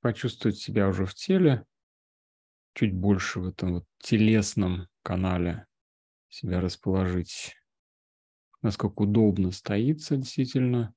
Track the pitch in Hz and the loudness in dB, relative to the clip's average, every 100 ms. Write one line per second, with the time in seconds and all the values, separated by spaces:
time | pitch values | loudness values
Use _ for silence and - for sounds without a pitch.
0 | 123 107 123 - 113 104 - 107 98 92 | 0 -2 -6 -2 -2 -2 -4 0 2 2
1 | 95 - - 190 175 123 - _ _ _ | -2 -6 0 4 4 4 -2 _ _ _
2 | _ _ _ _ _ _ _ - 110 92 | _ _ _ _ _ _ _ -2 0 2
3 | 98 98 - - 92 - 92 87 - _ | 2 2 0 -6 -8 -4 -4 -4 -6 _
4 | - 110 110 110 101 - 95 90 90 _ | -2 4 6 4 2 -2 -2 -2 -8 _
5 | - 90 92 90 87 85 - _ _ _ | -6 -2 0 0 -2 -4 -12 _ _ _
6 | _ _ _ - - 90 92 - - 95 | _ _ _ -12 -4 -2 -2 -4 -2 0
7 | 92 90 85 - - - _ _ _ _ | 0 -2 -4 -10 -14 -16 _ _ _ _
8 | _ _ _ _ _ _ 117 95 107 - | _ _ _ _ _ _ -6 -2 -4 -2
9 | 104 107 107 95 92 92 - 104 120 151 | 2 4 4 4 -2 -4 -4 -2 0 -2
10 | - 143 131 - 127 131 127 123 110 | -2 -4 -4 -4 -2 0 0 0 -2